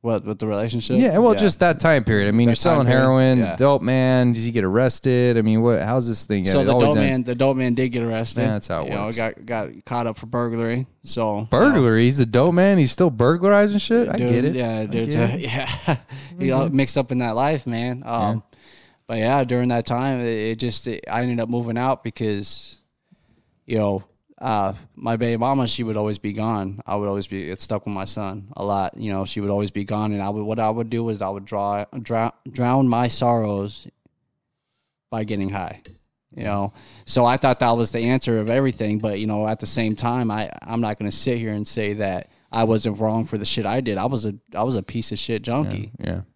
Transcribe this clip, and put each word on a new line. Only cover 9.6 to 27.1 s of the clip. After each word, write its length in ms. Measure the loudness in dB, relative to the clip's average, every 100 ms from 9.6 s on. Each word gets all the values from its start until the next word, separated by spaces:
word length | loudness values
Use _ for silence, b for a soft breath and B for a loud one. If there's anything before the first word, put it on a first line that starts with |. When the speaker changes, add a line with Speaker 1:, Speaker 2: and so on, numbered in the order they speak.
| -6 -12
Speaker 1:
caught 220 | -6 -4 -4
up 100 | -6
for 80 |
burglary. 600 | -6 -4 -2 -2 -2 -2 -6 _
So, 320 | -6 -2 0
you 60 | -2
know. 60 | 0
Speaker 2:
Burglary? 540 | 4 6 6 6 6
He's 140 | 4 4
a 60 |
dope 300 | 4 6 6
man? 240 | 6 6 6
He's 120 | 4
still 200 | 4 2
burglarizing 680 | 4 4 4 6 6 6 2
shit? 320 | 2 2 2
I 80 | 0
Speaker 1:
Dude, 120 | 2
Speaker 2:
get 160 | 2
it. 100 | 2
Speaker 1:
yeah, 240 | 0 -2 -2
Speaker 2:
I 60 | -2
Speaker 1:
dude, 240 | -2 0
Speaker 2:
get 80 | 2
Speaker 1:
uh, 140 | 2
Speaker 2:
it. 40 | 0
Speaker 1:
<laughs> 20 |
yeah. 560 | -4 -4 -6 -4 -2 -2 _ -18 -16 -4
He 80 | 0
got 200 | 2 2
Speaker 2:
Mm-hmm. 80 | 2
Speaker 1:
mixed 200 | 2 0
up 140 | -2
in 80 | -2
that 160 | -2
life, 320 | 0 0 0 -4
man. 340 | -4 -4 -6
Um, 340 | -4 -2 0 -2
Speaker 2:
Yeah. 40 | _ b b b b b
Speaker 1:
but 120 | -8 -2
yeah, 240 | 2 2
during 260 | 2 0 2
that 160 | 0
time, 360 | -2 -2 -2 -2
it, 40 | -2
it 220 | -2 -4 -4
just, 300 | -4 -4 -6
it, 160 | -10 -6
I 100 | -4
ended 180 | -2 -2
up 80 | -2
moving 280 | -4 -2 -2
out 260 | -2 -2
because, 760 | -6 -4 -4 -4 -6 -10 -14 -20 _ _ _ _ _ _ _ _ -4
you 100 | 0
know, 260 | 0 -2 -6 _ _ _
uh, 340 | -4 -2 -2 -6 -18
my 220 | -10 -4 -2
baby 200 | -2 0
mama, 300 | 0 0 -2
she 160 | -2
would 120 | -4
always 220 | -2 -4 -4
be 160 | -6
gone. 480 | -4 -4 -4 -4 -10 -6
I 80 |
would 120 | -4
always 200 | -2